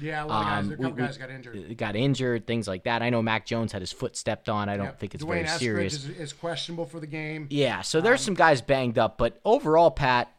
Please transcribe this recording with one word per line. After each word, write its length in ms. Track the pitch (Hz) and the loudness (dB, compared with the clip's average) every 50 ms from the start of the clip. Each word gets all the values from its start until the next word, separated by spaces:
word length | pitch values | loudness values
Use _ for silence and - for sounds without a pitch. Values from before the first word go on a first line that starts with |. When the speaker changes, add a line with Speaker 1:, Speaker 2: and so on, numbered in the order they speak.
Speaker 1:
Yeah, 240 | 147 156 156 151 151 | -10 -8 -6 -6 -6
a 20 | |
lot 140 | 151 113 107 | -4 -2 -2
of 60 | 104 | -2
guys, 180 | 104 104 104 101 | -2 -2 -2 -4
Speaker 2:
Um, 80 | 101 | -4
Speaker 1:
a 40 | - | -4
couple 140 | - 131 131 | -4 -4 -4
Speaker 2:
we, 120 | - 123 | -2 -4
we 40 | 123 | -4
Speaker 1:
guys 120 | 117 - 135 | -4 -6 -10
got 120 | 131 123 | -12 -14
injured. 460 | 131 131 120 123 113 101 82 85 117 | -14 -14 -16 -14 -14 -14 -12 -12 -8
Speaker 2:
got 180 | - 113 107 101 | -6 -6 -4 -2
injured, 520 | 107 131 143 135 - 131 127 120 113 - - | 0 2 2 2 2 0 0 0 -2 -2 -2
things 180 | 117 117 104 | -4 -2 -2
like 160 | 101 95 90 - | -4 -6 -4 -2
that. 160 | 123 117 113 | -2 0 0
I 100 | 117 123 | 0 0
know 120 | 123 117 | 0 0
Mac 240 | 110 113 110 110 - | 2 2 0 -2 -2
Jones 240 | - 120 117 113 107 | -2 -4 -2 -2 -4
had 120 | - 98 | -4 -6
his 100 | 92 - | -8 -8
foot 240 | - - - - - | -8 -6 -8 -8 -6
stepped 320 | - - 117 107 - - - | -6 -4 -4 -4 -4 -4 -2
on. 200 | 107 104 104 101 | -2 0 0 0
I 80 | 101 | -2
don't 100 | 101 98 | -2 -4
Speaker 1:
Yep. 120 | 95 - - | -4 -6 -8
Speaker 2:
think 160 | 110 98 - | -10 -10 -8
it's 80 | 139 | -10
Speaker 1:
Dwayne 60 | 151 - | -6 -4
Speaker 2:
very 160 | 87 87 82 | -2 -2 -2
Speaker 1:
Eskridge 140 | - - 160 | -2 -2 -2
Speaker 2:
serious. 340 | 123 117 107 98 95 95 - | 0 0 0 0 0 -2 -4
Speaker 1:
is, 140 | - 139 143 | -6 -8 -10
is 240 | - 180 156 143 | -10 -10 -12 -12
questionable 540 | - - - 170 160 143 - - 170 165 165 | -12 -8 -6 -6 -6 -6 -6 -8 -6 -6 -6
for 120 | 165 165 165 | -8 -8 -12
the 80 | 156 | -12
game. 400 | 147 151 156 156 151 156 156 151 139 | -10 -8 -8 -8 -6 -8 -8 -6 -2
Speaker 2:
Yeah, 320 | 147 143 139 123 107 90 | 2 2 2 2 2 -2
so 180 | 92 - - 160 | -2 0 0 4
there's 220 | 175 233 247 - | 4 4 4 4
Speaker 1:
Um, 20 | 262 | 2
Speaker 2:
some 100 | 220 180 | -2 4
guys 280 | 175 175 160 147 120 | 6 8 8 6 6
banged 360 | - - 135 131 127 120 113 123 | 4 2 2 2 2 0 2 2
up, 180 | 113 110 - | 2 2 2
but 240 | - 117 117 - - - | 0 -2 -2 -2 -2 2
overall, 480 | 202 233 285 - 151 160 165 170 156 | 2 2 4 4 4 6 8 8 6
Pat, 400 | - - 156 127 123 120 120 - _ | 6 4 2 4 4 2 2 -2 _